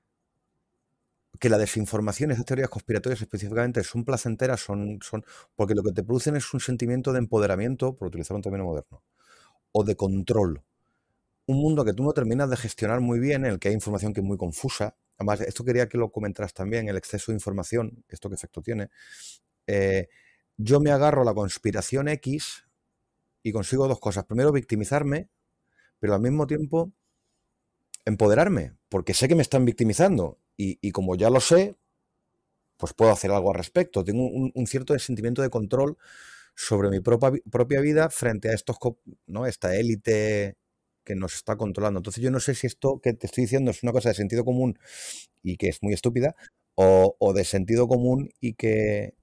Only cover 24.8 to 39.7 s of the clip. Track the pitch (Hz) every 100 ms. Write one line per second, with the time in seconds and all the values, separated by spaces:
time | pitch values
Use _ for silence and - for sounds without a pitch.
24.8 | 101 143 143 147 - _ _ _ _ _
25.8 | _ _ 107 101 120 151 143 151 147 160
26.8 | 175 - _ _ _ _ _ _ _ _
27.8 | _ - - 104 104 110 190 135 69 -
28.8 | _ 95 87 92 131 165 - 135 123 -
29.8 | 113 101 190 143 82 - _ - 98 -
30.8 | 101 98 92 90 110 127 - 170 202 -
31.8 | _ _ _ _ _ _ _ _ _ _
32.8 | 85 - 113 101 95 101 95 87 87 175
33.8 | 175 98 90 110 127 120 131 131 117 135
34.8 | 131 143 - 113 117 123 135 120 104 127
35.8 | 143 - - - - - - - - 104
36.8 | 98 98 98 117 135 135 - 120 120 139
37.8 | 147 151 160 - 123 107 113 110 - 120
38.8 | 123 - - 80 - 98 127 - 90